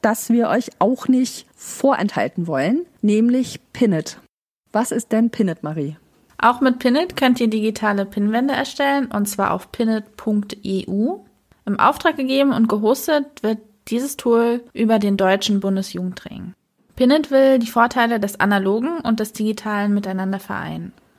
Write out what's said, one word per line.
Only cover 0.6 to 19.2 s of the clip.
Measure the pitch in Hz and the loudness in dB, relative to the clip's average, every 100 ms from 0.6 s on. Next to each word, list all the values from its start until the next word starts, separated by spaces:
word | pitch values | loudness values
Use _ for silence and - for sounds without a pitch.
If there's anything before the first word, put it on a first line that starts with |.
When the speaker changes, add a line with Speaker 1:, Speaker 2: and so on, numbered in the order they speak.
| - - | -2 0
Speaker 1:
auch | 202 254 - | 0 0 2
nicht | 254 254 - - _ | 2 2 -4 -18 _
vorenthalten | - - 269 269 202 - 113 - 170 | -18 -2 0 2 0 -2 -2 -2 -4
wollen, | 139 151 285 349 _ | 0 0 0 -4 _
nämlich | 208 214 233 254 254 - _ | 0 2 2 2 -2 -8 _
Pinit. | - 240 165 - - - _ _ _ _ | 0 2 2 -2 -12 -20 _ _ _ _
Was | 208 247 | -4 -2
ist | - - | -4 -2
denn | 220 226 | 0 0
Pinit, | - 196 160 | 0 -2 -2
Marie? | 151 156 143 151 _ _ _ - | -8 -6 -6 -8 _ _ _ -2
Speaker 2:
Auch | 233 240 | 0 2
mit | 262 254 | 2 2
Pinit | 254 269 359 - | 0 0 0 0
könnt | 262 247 | 2 2
ihr | 233 | 2
digitale | 220 214 214 214 202 196 | 0 -2 -2 -2 0 -2
Pinnwände | 202 208 226 277 | -2 0 0 0
erstellen, | 269 269 - 277 277 254 | 0 -4 -2 0 0 -2
und | 208 202 | -2 -2
zwar | - 202 | -2 -2
auf | 185 - | -2 -6
pinit | - 226 220 208 - | -4 -2 -2 -4 -8
punkt | - 208 202 - | -4 -2 -4 -8
E | 196 190 - | -6 -4 -2
U. | 196 240 403 - _ _ _ - | -2 -2 -4 -12 _ _ _ -6
Im | 202 | 0
Auftrag | - 294 330 311 | 2 2 0 0
gegeben | 262 269 277 | 0 2 4
und | 240 226 | 4 2
gehostet | 208 214 262 - 302 285 - | 2 2 0 2 0 0 -4
wird | 214 220 - _ - | -4 -4 -8 _ -6
dieses | 233 277 - | -4 -4 -4
Tool | 240 233 233 240 240 | 2 2 2 0 -4
über | - 220 220 | -2 2 2
den | 202 196 | 2 2
Deutschen | 190 196 - 202 | 2 2 0 -2
Bundesjugendring. | 196 190 190 180 180 185 - - 180 - _ _ _ - | 0 -2 -4 -6 -8 -10 -14 -14 -14 -16 _ _ _ 0
Pinit | 247 302 294 | 4 4 4
will | 269 269 262 | 4 6 4
die | 226 | 2
Vorteile | 233 240 254 233 233 | 2 2 2 0 0
des | 202 - | -2 0
Analogen | 202 202 190 214 269 339 | 2 2 2 0 -2 -4
und | - | -2
des | 220 | -2